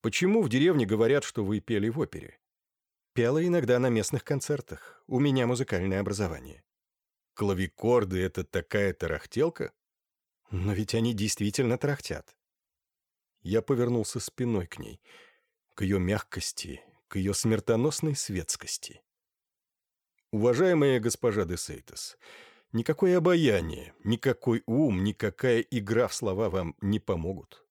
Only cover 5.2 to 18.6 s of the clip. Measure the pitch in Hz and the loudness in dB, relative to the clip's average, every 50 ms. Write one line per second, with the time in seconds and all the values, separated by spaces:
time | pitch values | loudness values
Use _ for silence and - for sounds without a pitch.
5.2 | 143 147 135 131 123 117 127 120 131 - - 90 90 98 95 95 104 98 101 98 | 2 4 4 2 2 2 0 0 -2 -2 0 0 0 0 0 0 0 -2 -2 -2
6.2 | 104 85 80 71 64 76 - - _ _ _ _ _ _ _ _ _ _ _ _ | -2 -2 -2 -8 -12 -16 -20 -20 _ _ _ _ _ _ _ _ _ _ _ _
7.2 | _ _ _ - 107 101 98 90 95 85 _ - - 113 120 123 107 92 92 92 | _ _ _ -4 -2 0 0 0 -2 -4 _ -2 2 4 4 4 4 2 0 -2
8.2 | 92 92 - - 90 - - 95 85 _ - 104 101 98 87 _ - 82 78 78 | -2 -2 -2 -6 -8 -4 -4 -6 -6 _ -2 0 0 0 -2 _ -4 -4 -4 -6
9.2 | - - - 113 143 170 165 - - - _ _ _ _ _ _ _ _ _ _ | -6 -8 -2 -2 -2 -2 -2 -6 -10 -10 _ _ _ _ _ _ _ _ _ _
10.2 | _ _ _ _ _ _ - 92 90 101 101 92 107 98 - 113 113 120 120 98 | _ _ _ _ _ _ -6 -4 -2 -2 -2 -2 -2 -2 -2 0 0 0 0 -2
11.2 | 104 107 - - 104 104 104 - 135 117 120 123 - 139 143 - - - 80 76 | -2 -2 -2 -2 -2 -2 0 0 0 0 0 0 0 -2 -4 -4 -6 -10 -10 -10
12.2 | - _ _ _ _ _ _ _ _ _ _ _ _ _ _ _ _ _ _ _ | -12 _ _ _ _ _ _ _ _ _ _ _ _ _ _ _ _ _ _ _
13.2 | _ _ _ _ _ 90 98 113 - - 139 120 123 120 123 117 107 - - 120 | _ _ _ _ _ 0 0 0 2 2 0 2 2 2 2 0 -2 -2 -6 -8
14.2 | - - _ - 127 120 113 101 87 82 - - - - - - _ _ - - | -8 -8 _ -4 -2 0 0 0 -2 -4 -10 -14 -14 -16 -16 -20 _ _ -20 -20
15.2 | - - _ _ _ _ _ _ _ _ _ - 104 95 98 98 90 90 101 107 | -20 -20 _ _ _ _ _ _ _ _ _ -4 -2 0 2 2 2 2 0 0
16.2 | - _ - - - - - - - 85 67 69 - _ _ _ _ _ - 101 | -2 _ -10 -8 -8 -8 -8 -10 -12 -12 -14 -16 -18 _ _ _ _ _ -6 -4
17.2 | 92 98 98 - - 113 110 110 - - 117 113 123 156 - - - 156 143 - | -2 -2 -2 -2 0 0 0 0 0 0 0 2 2 0 -2 -2 -4 -4 -4 -4
18.2 | - - 101 90 82 - - - | -6 -6 -6 -6 -4 -6 -8 -8